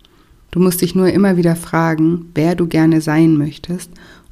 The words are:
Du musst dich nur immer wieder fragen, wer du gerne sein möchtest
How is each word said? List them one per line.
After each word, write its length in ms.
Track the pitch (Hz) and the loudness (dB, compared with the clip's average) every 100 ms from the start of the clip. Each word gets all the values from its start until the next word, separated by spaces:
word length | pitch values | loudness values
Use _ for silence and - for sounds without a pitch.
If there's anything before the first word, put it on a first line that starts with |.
| _ _ _ _ _ | _ _ _ _ _
Du 80 | 170 | 0
musst 220 | 185 175 | 0 0
dich 140 | 175 185 | -2 0
nur 120 | 185 | 0
immer 280 | 170 196 175 | 2 2 2
wieder 180 | 170 | 0
fragen, 760 | 165 - 165 165 156 160 170 - | -2 -4 -2 -2 0 0 -2 -4
wer 220 | 147 160 175 | -2 -2 0
du 100 | 170 | -2
gerne 340 | 160 160 160 | 2 2 2
sein 360 | 156 156 165 151 | 0 2 4 2
möchtest 540 | 147 139 - 175 - - - - - | -2 -8 -10 -10 -12 -20 -20 -20 -14